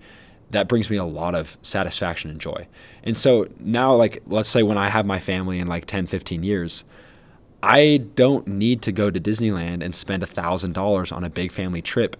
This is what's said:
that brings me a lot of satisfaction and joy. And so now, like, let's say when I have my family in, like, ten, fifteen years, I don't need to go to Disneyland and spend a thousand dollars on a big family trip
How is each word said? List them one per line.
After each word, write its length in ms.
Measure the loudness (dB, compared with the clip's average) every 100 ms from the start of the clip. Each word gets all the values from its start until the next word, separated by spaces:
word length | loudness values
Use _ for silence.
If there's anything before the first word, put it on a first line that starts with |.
| -12 -20 -20 _ _
that 160 | -2 2
brings 220 | 0 0
me 80 | -2
a 80 | -4
lot 300 | -4 -4 -2
of 220 | -4 -8
satisfaction 680 | -4 -2 -2 -2 -4 -6 -10
and 120 | -10
joy. 260 | -10 -10 -12 -20 -20 -12
And 160 | -4 2
so 300 | 6 6 4 -4
now, 360 | -4 0 4 6
like, 260 | 4 0 -4
let's 240 | -2 2
say 120 | 2
when 160 | 4 2
I 120 | 2
have 160 | 2 0
my 140 | -2
family 380 | -4 -4 -2 -4
in, 100 | -4
like, 180 | -6 -6
ten, 200 | -6 -4
fifteen 380 | -6 -6 -6
years, 400 | -2 -2 -2 -8 -12 -20 -20 -20 _ _ _ _
I 400 | 4 8 8 4 0
don't 320 | 2 4 4 -2
need 360 | 0 0 0
to 100 | -2
go 180 | 0 0
to 100 | 0
Disneyland 600 | -2 0 0 -2 -4 -4
and 140 | -6 -8
spend 260 | -4 -4
a 60 | -4
thousand 460 | -6 -4 -4 -4
dollars 400 | -2 0 0 -2
on 100 | -6
a 60 | -8
big 220 | -6 -6
family 300 | -6 -6 -6
trip 360 | -4 -2 -2 -4